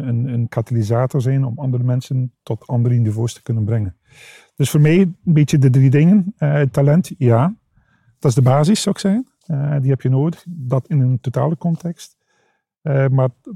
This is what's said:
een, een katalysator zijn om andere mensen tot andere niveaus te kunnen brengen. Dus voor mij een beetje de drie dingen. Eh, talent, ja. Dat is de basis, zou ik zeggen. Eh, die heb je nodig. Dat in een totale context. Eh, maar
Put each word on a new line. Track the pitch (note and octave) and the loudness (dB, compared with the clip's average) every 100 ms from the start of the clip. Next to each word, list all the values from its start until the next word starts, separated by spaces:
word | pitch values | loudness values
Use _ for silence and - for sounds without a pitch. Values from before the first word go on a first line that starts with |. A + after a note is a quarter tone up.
| C3 | -2
een, | A#2 C3 | -4 -4
een | A#2+ A#2 | -4 -4
katalysator | A#2+ - A#2 G#2 A#2 B2+ C#3+ | -6 -4 -2 0 -2 -2 -2
zijn | B2 C3+ | -2 -2
om | C3 B2 | -4 -6
andere | C3+ B2 | -4 -2
mensen | B2 B2+ - C3 B2 - | -2 -4 -4 -6 -6 -8
tot | - A2+ - | -10 -10 -4
andere | A#2+ B2 A#2+ | -2 0 0
niveaus | G#2+ G#2+ A#2 | 0 -2 -6
te | - | -6
kunnen | - A2+ G#2 | -6 -4 -2
brengen. | A2+ F#2 - _ - - - _ - | -2 -4 -10 _ -20 -20 -20 _ -6
Dus | C3+ | -2
voor | D3+ | 2
mij | D#3 F3+ | 4 4
een | F#3+ - | 2 -2
beetje | F3+ D3+ D3 D3+ | 0 2 2 4
de | C3 | 4
drie | C3 C3 | 4 4
dingen. | C#3+ E3+ G#3 F3+ - | 4 4 4 0 -4
Eh, | D3 D3 | -2 0
talent, | C3+ C#3+ C#3+ E3 - - | 0 2 2 2 0 0
ja. | B2 A2+ E3+ A3+ _ _ _ _ _ _ | 2 2 0 -4 _ _ _ _ _ _
Dat | C#3+ | -2
is | A2+ | 2
de | |
basis, | B2+ C#3+ D3+ G#3+ | 4 4 2 0
zou | G3+ - | -2 -2
ik | |
zeggen. | G3 A3 B3+ _ - | -2 -2 -4 _ -8
Eh, | C#3+ C#3+ C#3+ | -6 -2 -2
die | C3 | -2
heb | C3 | -2
je | C3 | 0
nodig. | C3 D#3+ - F3 | 0 -2 -4 -12
Dat | E3+ B2 C3 - | -14 -4 -4 -2
in | C#3+ | 0
een | B2+ B2 | 0 -2
totale | B2+ B2+ C#3+ E3+ | -4 -4 -4 -4
context. | E3+ E3 E3+ - - _ _ _ _ _ _ _ | -4 -6 -8 -12 -18 _ _ _ _ _ _ _
Eh, | D3+ C#3 C3+ | -4 -2 0
maar | C3 B2+ - - | 0 -2 -4 -18